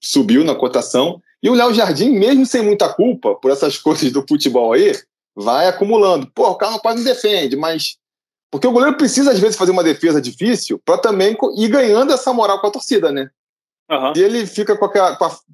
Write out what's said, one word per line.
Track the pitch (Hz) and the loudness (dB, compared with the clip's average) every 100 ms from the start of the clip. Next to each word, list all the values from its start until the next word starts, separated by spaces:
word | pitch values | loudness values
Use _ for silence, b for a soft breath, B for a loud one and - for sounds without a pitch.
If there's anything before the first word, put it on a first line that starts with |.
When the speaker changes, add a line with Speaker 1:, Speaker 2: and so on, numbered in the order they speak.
Speaker 1:
subiu | - 143 110 127 | -4 0 2 2
na | 160 123 | 2 -2
cotação. | 127 131 - 123 160 - b b | -2 -2 -2 -2 -2 -4 b b
E | 196 | 0
o | |
Léo | 247 247 | 2 2
Jardim, | 226 190 151 233 | 2 0 0 0
mesmo | 220 220 269 262 | 2 4 2 2
sem | 247 | 0
muita | 208 202 175 | 0 0 0
culpa, | - 233 214 110 101 | 0 0 0 -4 -2
por | 131 | 0
essas | 139 151 - | 0 0 -2
<laughs> | |
coisas | 156 147 127 | -2 0 0
do | 135 135 | -2 -2
futebol | 147 143 123 117 | -2 0 0 2
aí, | 123 202 - - _ _ - | 2 2 0 -10 _ _ -8
vai | 107 131 180 | -2 0 0
acumulando. | 180 202 226 196 165 131 | 0 0 2 2 0 -4
Pô, | - 220 | -2 -2
o | 180 | 0
cara | 208 220 | -4 -2
quase | 226 233 | -4 -2
não | 240 | -2
defende, | - 214 196 135 135 | -2 -2 -2 -2 -4
mas | 160 160 - - _ _ _ _ - | -4 -6 -8 -12 _ _ _ _ -12
porque | 139 247 | -2 0
o | |
goleiro | 240 285 302 | 2 2 2
precisa, | 269 - 277 | 0 2 2
às | 202 | 2
vezes, | 214 214 | 0 0
fazer | 180 | 0
uma | 180 | 2
defesa | 165 143 165 151 | 0 0 0 0
difícil | 123 - 214 233 - 156 | -2 -4 -2 -2 -4 -6
pra | - 175 | -2 0
também | 226 196 202 220 | 0 0 0 0
co-, | 247 202 | -4 -2
ir | 226 | 0
ganhando | 277 240 208 285 | 2 2 2 2
essa | 269 269 | 0 0
moral | 240 208 196 | 0 0 0
com | 208 | -2
a | |
torcida, | 247 - 214 160 | -6 -2 0 0
né? | 139 135 _ _ _ _ _ - | -2 -8 _ _ _ _ _ -6
Speaker 2:
Aham. | 147 131 156 | -4 -2 0
Speaker 1:
Se | |
ele | 202 233 208 | 0 0 -6
fica | - 208 208 | -6 -2 0
com | 202 | 0
a, | 202 180 180 | 0 0 0
com | 165 | -6
a, | - _ | -6 _